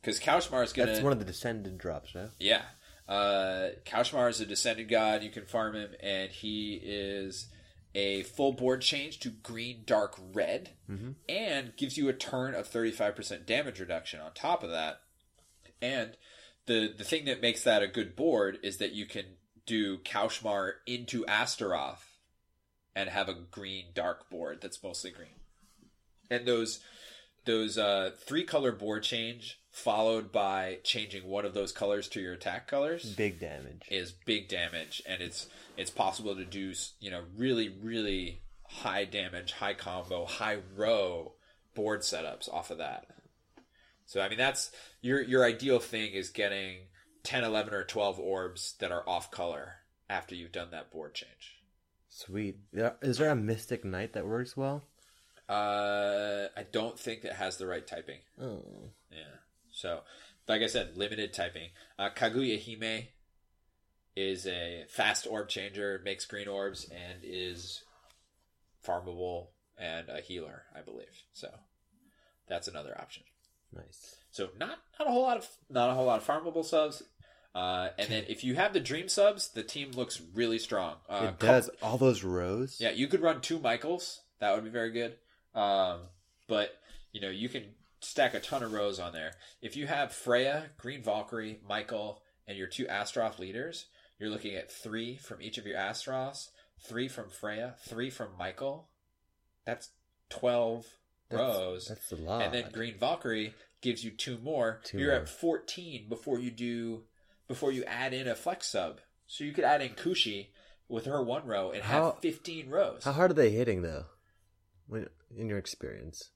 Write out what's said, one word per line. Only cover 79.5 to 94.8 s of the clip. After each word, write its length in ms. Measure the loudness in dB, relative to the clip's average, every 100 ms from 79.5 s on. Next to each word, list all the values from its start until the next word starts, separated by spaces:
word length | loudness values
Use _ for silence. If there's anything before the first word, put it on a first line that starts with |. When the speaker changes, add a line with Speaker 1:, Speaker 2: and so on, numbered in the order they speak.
| -6
Speaker 1:
team 280 | -6 -6 -6
looks 300 | -4 -4 -6 -6
really 260 | 0 2 2
strong. 360 | 0 0 0 -4 -4
Uh, 180 | 0 0
Speaker 2:
It 100 | 2
does. 260 | 8 8 8
Speaker 1:
couple 220 | -2 0
Speaker 2:
All 100 | 6
those 260 | 6 6
rows? 540 | 2 0 2 0 -2 0
Speaker 1:
Yeah, 120 | 0
you 160 | 2 4
could 140 | 6
run 200 | 4 4
two 180 | 0 0
Michaels. 600 | 2 2 2 -2 -2 -12 _ _
That 140 | 2 2
would 80 |
be 60 | 2
very 220 | -2 0
good. 240 | 0 -4 -6 _ _ _ 0
Um, 460 | 4 6 4 2 -8 _ _ _ _
but, 240 | 0 0 -4 -18 -18 -14
you 100 | -8
know, 80 | -6
you 200 | -4 -4
can 140 | -6 -10 -20 _ _
stack 320 | -8 2 2 2
a 40 |
ton 220 | -4 -4
of 80 | -2
rows 280 | -2 -2 -2
on 140 | -6
there. 200 | -6 -8 -10 -20 -14
If 140 | -12 -8
you 120 | -4
have 260 | -2 -2
Freya, 540 | -4 4 6 6 2 -4 -12
Green 240 | -10 -6
Valkyrie, 580 | 0 0 0 -4 -6 -8 -4
Michael, 540 | -4 -2 -4 -4 -8 _ _ -12
and 80 | -8
your 100 | -6
two 180 | -4 -2
Astroth 540 | 0 -2 0 0 -2
leaders, 480 | -8 -6 -6 -8 -14 _ _ _
you're 100 | -6
looking 260 | -4 -6 -6
at 160 | -8
three 460 | -12